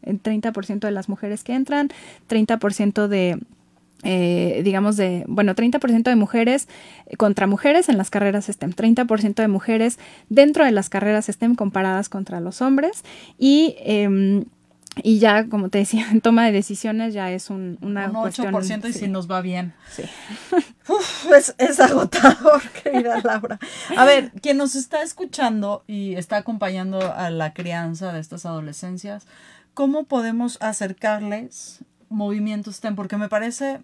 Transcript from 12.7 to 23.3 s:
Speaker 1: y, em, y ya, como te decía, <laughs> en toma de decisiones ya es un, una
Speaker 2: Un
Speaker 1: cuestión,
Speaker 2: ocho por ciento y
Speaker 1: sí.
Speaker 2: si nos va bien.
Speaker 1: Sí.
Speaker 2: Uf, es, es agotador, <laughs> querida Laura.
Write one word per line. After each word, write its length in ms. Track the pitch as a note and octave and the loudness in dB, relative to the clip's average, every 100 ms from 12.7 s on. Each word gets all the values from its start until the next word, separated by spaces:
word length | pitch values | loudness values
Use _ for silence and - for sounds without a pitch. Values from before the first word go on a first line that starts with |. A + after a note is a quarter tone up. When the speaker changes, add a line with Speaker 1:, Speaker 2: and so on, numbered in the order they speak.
| C4+ D#4 A4 - - - _ | 2 0 -4 -16 -20 -20 _
Speaker 1:
y, 360 | C4+ C#4+ D#4+ - | 4 6 4 0
em, 640 | - G#3 G3+ G3 G3 G3+ - _ _ _ - - | -2 0 2 2 2 0 -2 _ _ _ -14 -4
y 160 | A3 A3 | 2 4
ya, 280 | A3 G#3 A3 | 6 4 2
como 200 | G#3+ F#3+ | -4 -2
te 100 | G3+ | 0
decía, 280 | G3+ A3 A3 | 0 -2 2
<laughs> 60 | |
en 80 | A3 | 2
toma 240 | A#3 A#3 A#3 | 4 4 4
de 60 | |
decisiones 600 | G3+ G3+ G3+ A3+ G#3+ A3+ | 2 -2 -6 -4 -4 -4
ya 180 | G#3 F#3 | -6 -6
es 180 | F3+ - | -6 -8
un, 260 | G3 F#3 E3+ | -10 -10 -10
una 240 | G3 G3+ G3 | -8 -6 -4
Speaker 2:
Un 60 | |
Speaker 1:
cuestión, 320 | G#3+ A3+ - G3+ | -4 -4 -4 -4
Speaker 2:
ocho 60 | |
por 120 | F#3+ | -2
ciento 240 | F#3+ G#3+ A#3 | -4 -6 -6
y 40 | |
Speaker 1:
sí. 60 | A#3 | -6
Speaker 2:
si 80 | G3+ | -4
nos 220 | F#3+ F3 | -6 -4
va 120 | F#3 | -6
bien. 320 | F#3 F3+ F3+ - - | -4 -6 -8 -12 -20
Speaker 1:
Sí. 140 | - E3+ - - G#3+ - F4+ - - - | -14 -14 -16 -16 -16 -2 -2 -2 -14 -2
Speaker 2:
Uf, 380 | G4+ F#4 - D4 C#5 | -2 -2 -6 6 6
es, 180 | - - | 6 -2
es 220 | E4+ C#4+ | -2 4
agotador, 840 | - C#4 - F4 C4+ - D4+ D4 A#3+ | 4 4 0 6 6 6 6 4 2
<laughs> 120 | - | -8
querida 380 | D4 C4 A#3+ A3+ | -2 -2 0 0
Laura. 360 | A3+ | 0